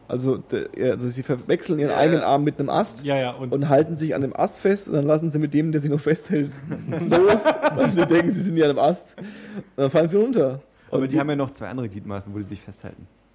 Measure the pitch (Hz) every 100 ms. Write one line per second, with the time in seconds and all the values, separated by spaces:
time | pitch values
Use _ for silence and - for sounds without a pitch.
0 | - 123 131 127 - 110 - - 127 117
1 | 123 123 127 127 - 170 - 156 143 -
2 | 151 165 - 139 147 143 143 156 214 -
3 | 143 139 127 123 127 135 143 139 156 160
4 | 156 - 139 - 180 - 202 202 - 151
5 | 143 156 165 151 151 147 160 156 147 147
6 | 147 156 - 151 143 - - 147 - 165
7 | 170 165 359 220 - - 285 156 269 170
8 | - 175 - 196 190 165 147 131 143 180
9 | - - 196 - - 208 - - 139 160
10 | 165 196 226 233 135 131 - _ _ -
11 | 131 147 143 143 135 - 104 123 117 101
12 | - 98 95 101 98 101 - 98 95 -
13 | - _ _